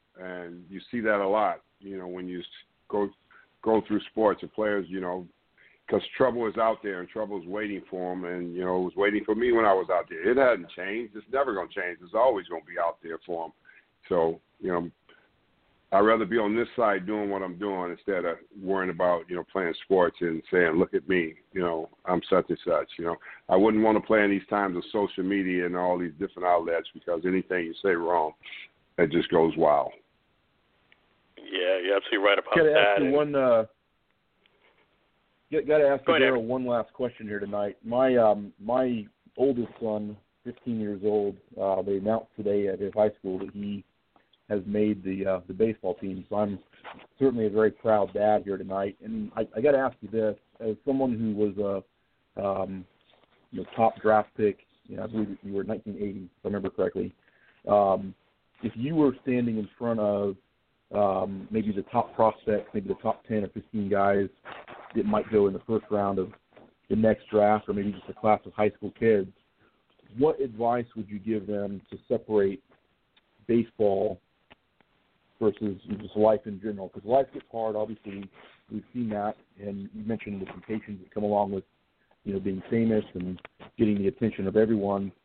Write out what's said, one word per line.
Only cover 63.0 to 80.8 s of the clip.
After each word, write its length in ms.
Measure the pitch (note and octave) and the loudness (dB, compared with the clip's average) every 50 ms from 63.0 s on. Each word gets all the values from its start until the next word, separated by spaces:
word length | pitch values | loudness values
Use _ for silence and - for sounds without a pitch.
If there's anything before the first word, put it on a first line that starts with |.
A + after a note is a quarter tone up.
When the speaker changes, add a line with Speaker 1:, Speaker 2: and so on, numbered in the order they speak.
Speaker 3:
top 240 | - A2 A2 - _ | -2 -4 -4 -4 _
ten 180 | - A2 G#2+ G2+ | -4 -4 -4 -4
or 40 | |
fifteen 420 | F2+ _ A2 - _ - G#2+ G2+ G2 | -4 _ -14 -14 _ -6 -6 -2 0
guys 400 | G2+ G2 G2 G2+ G2+ G2+ G2 F#2+ - _ _ - - - - - - - - - - | 0 2 2 4 2 2 0 -2 -8 _ _ -18 -18 -18 -18 -20 -20 -20 -20 -6 -4
that 120 | A2+ G2 | -2 0
might 220 | G#2 G#2+ G#2+ - - | 0 0 0 0 2
go 160 | A2 G#2 G2+ | 4 4 4
in 60 | G2 F#2+ | 4 0
the 60 | - | -4
first 260 | - - A2+ G#2+ - - | -4 -2 -2 -2 -2 -2
round 300 | G#2+ G#2 G2+ G2 G2 F#2+ | -2 0 0 0 0 -2
of 120 | F#2 A2 - _ _ _ _ - - _ _ _ _ _ | -4 -6 -8 _ _ _ _ -20 -20 _ _ _ _ _
the 40 | - | 0
next 320 | A2 A2 A2 G#2+ - - - | 4 4 4 4 2 -2 0
draft, 360 | A2 G#2+ G#2 G#2 G#2+ G#2 - | 4 4 6 6 4 2 0
or 60 | - G2+ | -4 -4
maybe 180 | G#2 G2 G#2 | -2 -2 -4
just 160 | G2 F2+ - - | -6 -8 -12 -16
a 40 | - | -12
class 260 | - - A2 G#2+ G2 - | -2 2 2 2 2 0
of 80 | F#2+ - | -12 -2
high 160 | - G#2+ G#2 | 0 0 0
school 220 | - _ G#2 G2 | 0 _ -10 -10
kids, 400 | - - A#2 A2+ A2 G2+ F#2+ F#2+ _ _ _ _ _ _ _ _ _ _ _ _ _ _ _ _ G2+ A#2 | -6 0 4 4 4 4 2 -4 _ _ _ _ _ _ _ _ _ _ _ _ _ _ _ _ -2 2
what 200 | C#3 D#3 D3+ - | 2 2 2 0
advice 460 | C#3 B2 A2 G#2 A#2 A#2 A#2+ B2 A#2+ B2 _ | -4 -6 -4 -2 0 0 0 0 -2 -6 _
would 140 | A2+ G2+ G2 | -12 -10 -10
you 80 | G#2 | -10
give 300 | G2+ F#2+ A2 A2 G#2+ F#2+ | -10 -4 -4 -4 -4 -4
them 340 | G2+ G#2 G2+ G2+ G2+ G2+ F#2 - _ | -4 -6 -4 -4 -6 -8 -12 -12 _
to 80 | G#2 F2+ _ | -18 -18 _
separate 540 | _ A#2+ A2 - - G#2+ G#2 G2 G2 G2 F2+ _ _ _ _ _ _ _ _ _ _ _ _ _ _ _ _ _ | _ -4 -4 -2 0 2 4 4 2 0 -4 _ _ _ _ _ _ _ _ _ _ _ _ _ _ _ _ _
baseball 720 | - A#2 A#2 A2+ - _ - G#2+ G2+ G2 F#2+ G2+ - F#2 - _ _ _ _ _ _ - _ _ _ _ _ _ _ _ _ _ _ _ _ _ _ _ _ | 0 2 2 2 0 _ 0 2 2 2 2 0 -2 -4 -8 _ _ _ _ _ _ -20 _ _ _ _ _ _ _ _ _ _ _ _ _ _ _ _ _
versus 340 | A2+ G#2+ G2 - A2 G#2 F#2+ F#2 - - G#2+ G2 | 0 0 0 0 -6 -6 -6 -8 -8 -8 -8 -8
just 160 | G#2+ G2 - | -8 -8 0
life 240 | G#2 G#2+ A2 A2 G#2 - | 2 4 4 4 2 -2
in 160 | A2 G2+ F#2 | -10 -12 -8
general? 260 | G2 A2 G#2 G2 F#2+ | -8 -8 -8 -8 -10
'Cause 160 | F2 - - G2+ | -12 -14 -14 -4
life 240 | G#2 B2+ C#3 C3+ - - | 0 2 2 2 0 -6
gets 120 | - - _ | -16 -16 _
hard. 240 | - A2+ A2+ A2 G#2+ | -8 -6 -4 -4 -4
Obviously, 540 | G#2+ G#2+ A2 A2 - _ G#2 G2 G2 G2 G2 _ - - - _ _ _ _ | -4 -4 -6 -8 -12 _ -14 -12 -12 -14 -14 _ -20 -20 -20 _ _ _ _
we've 140 | A2+ G#2+ - _ - | -12 -12 -12 _ -8
seen 160 | B2 A#2+ A2 | -6 -6 -4
that, 260 | G#2 G#2 G2+ G#2+ G#2+ - _ _ _ G2 | -4 -2 -4 -4 -6 -8 _ _ _ -12
and 300 | G2+ G#2 G2+ G2 G2 - - | -10 -10 -8 -8 -10 -12 -12
you 100 | A2 G#2 | -10 -6
mentioned 360 | A2 A2+ G#2 - G#2 G2+ F#2+ | -6 -6 -6 -6 -10 -8 -8
the 40 | F#2+ | -10
temptations 560 | - - F#2 - - A2 A2 | -12 -12 -16 -10 -8 -8 -8